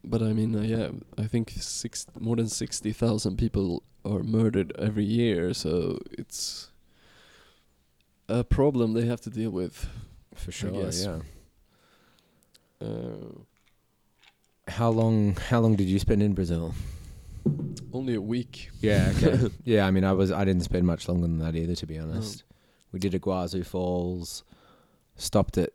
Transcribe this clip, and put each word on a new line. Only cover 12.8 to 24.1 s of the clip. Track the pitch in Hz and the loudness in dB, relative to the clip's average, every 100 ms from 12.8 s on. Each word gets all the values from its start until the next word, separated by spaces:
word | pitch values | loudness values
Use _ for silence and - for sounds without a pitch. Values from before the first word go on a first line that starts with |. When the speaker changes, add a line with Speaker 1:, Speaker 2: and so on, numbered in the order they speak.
Speaker 1:
Uh, | 53 55 60 52 - - - _ _ _ _ _ _ _ _ _ _ _ - | -8 -8 -8 -10 -14 -18 -20 _ _ _ _ _ _ _ _ _ _ _ -10
Speaker 2:
How | 90 117 | 0 2
long, | 113 113 110 104 95 - | 4 4 4 4 0 0
how | 120 | 4
long | 113 104 | 6 6
did | 92 | 4
you | 95 | 4
spend | - 104 | 4 4
in | 104 | 4
Brazil? | 95 85 85 82 - - - - - - - - 143 151 - - | 2 0 0 -2 -6 -10 -12 -16 -18 -18 -4 -2 -2 -6 -10 -10
Speaker 1:
Only | 127 131 | -6 -2
a | 113 | -2
week. | 104 123 120 - - - | -2 -4 -4 -12 -16 -2
Speaker 2:
Yeah, | 107 104 - - | 4 4 4 4
okay. | 160 127 117 - | 4 4 2 -2
Speaker 1:
<laughs> | |
Speaker 2:
Yeah, | - 107 95 | 2 4 6
I | |
mean, | 95 | 4
I | 95 | 4
was, | 95 98 | 4 4
I | 87 | 4
didn't | 98 92 | 2 2
spend | 85 90 90 | 2 2 4
much | 82 - | 2 0
longer | 87 | 0
than | 85 80 | 2 0
that | 80 82 | 0 -2
either, | 85 | -2
to | 87 78 | -4 -6
be | 78 | -8
Speaker 1:
No. | |
Speaker 2:
honest. | 80 87 107 - _ _ _ _ _ | -6 -6 -6 -12 _ _ _ _ _
We | 92 | -4
did | 98 | -2
Iguazu | 90 98 92 87 92 87 | 0 -2 -2 -2 -4 -4
Falls, | 92 90 90 90 | -4 -2 0 -2